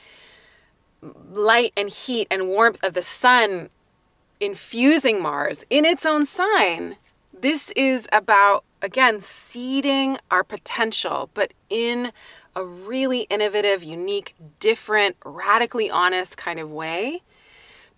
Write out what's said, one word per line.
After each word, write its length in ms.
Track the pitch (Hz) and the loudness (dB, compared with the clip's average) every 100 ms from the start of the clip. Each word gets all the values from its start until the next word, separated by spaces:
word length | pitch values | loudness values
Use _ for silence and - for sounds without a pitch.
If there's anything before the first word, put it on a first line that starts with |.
| _ - - _ _ _ _ _ _ _ - - - | _ -20 -20 _ _ _ _ _ _ _ -20 -20 -12
light 420 | 196 208 240 240 202 | -2 4 4 2 -2
and 140 | 202 | -6
heat 360 | - - 233 - | -6 -4 -4 -2
and 180 | 190 185 | -4 -2
warmth 340 | 202 233 - | 4 4 2
of 120 | 190 | -4
the 80 | 180 | -2
sun 680 | 175 - 247 247 214 180 156 _ _ _ _ _ _ - | -2 2 6 6 4 0 -10 _ _ _ _ _ _ -8
infusing 800 | 202 190 - 226 262 311 262 208 | -8 -8 -10 2 4 6 4 0
Mars 440 | 160 143 147 147 - | -2 -2 -4 -6 0
in 160 | 285 | 2
its 220 | 311 330 320 | 4 2 0
own 180 | 302 | 0
sign, 720 | 294 - 392 403 190 165 175 165 _ _ _ | 0 0 2 2 2 0 -8 -12 _ _ _
this 400 | - 262 302 - | -4 -2 -2 -2
is 360 | - 269 254 - | 0 0 0 0
about, 540 | 214 202 202 202 196 - _ | 0 4 6 6 4 -2 _
again, 400 | 196 254 254 214 | -6 2 2 2
seeding 960 | - - - 240 254 269 277 269 269 269 - | -4 -4 -4 -6 -4 -2 0 0 -2 -4 -2
our 120 | 185 | -2
potential, 840 | - 202 - - 226 214 170 143 131 | -2 -6 -8 -4 -2 -2 -4 -4 -6
but 180 | 208 196 _ - | -4 -4 _ -8
in 420 | 220 233 240 247 - - - _ - | -4 -2 -2 -6 -10 -20 -20 _ -12
a 80 | |
really 580 | 180 175 196 262 262 247 - | -10 -12 -8 -2 -2 -2 -2
innovative, 540 | 202 208 208 202 196 | -2 -2 0 0 0
unique, 520 | 160 165 190 202 185 - 156 - | -4 -10 -6 -6 -8 -16 -20 -4
different, 560 | 208 226 - 214 202 - 143 | -2 -2 0 2 2 -2 -14
radically 640 | 156 202 208 240 240 214 | -6 2 2 2 -2 -2
honest 480 | 165 180 185 185 - | 0 0 0 -4 -6
kind 200 | 175 160 | -8 -8
of 120 | 156 | -10
way 500 | 151 160 170 240 349 _ _ _ _ - - _ | -8 -8 -6 -6 -8 _ _ _ _ -20 -20 _